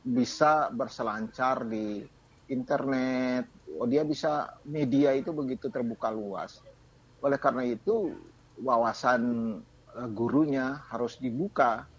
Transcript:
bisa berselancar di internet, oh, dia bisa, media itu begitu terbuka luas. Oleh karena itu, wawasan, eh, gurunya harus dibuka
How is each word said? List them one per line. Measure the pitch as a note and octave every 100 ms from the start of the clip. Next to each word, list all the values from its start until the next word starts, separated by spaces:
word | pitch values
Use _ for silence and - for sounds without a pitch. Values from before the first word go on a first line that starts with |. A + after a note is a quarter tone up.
bisa | C3 B2 A#2+ - D3+ D#3 D3
berselancar | A#2 B2+ - A2+ G#2+ A2 - C3 B2+ A#2
di | A2 G#2+ G#2 - - _ _ -
internet, | C3 B2 C#3+ C3+ C3 C3 B2+ B2+ B2+ B2 - - -
oh, | A#2+
dia | C#3
bisa, | D3+ D3+ D#3+ D3 - - -
media | D3+ C#3 C#3 C#3+ C3+
itu | C3+
begitu | D#3 C3+ B2+ C3
terbuka | C3 A#2 A2+ A#2
luas. | A2 G#2 F#2 D#2+ - - - - - _ -
Oleh | C#3 C#3
karena | - A#2+
itu, | B2 A2+ - A3+ F3+ - - - - -
wawasan, | A#2+ A#2+ A#2 G#2+ C3 B2 A#2+ A#2 A2+ G2 - - _ A2+
eh, | B2
gurunya | G#2 A#2 C#3 D3+ C3+ C3 C#3+ -
harus | A#2 A#2+ -
dibuka | B2+ A#2 G3 - C3 A2+ -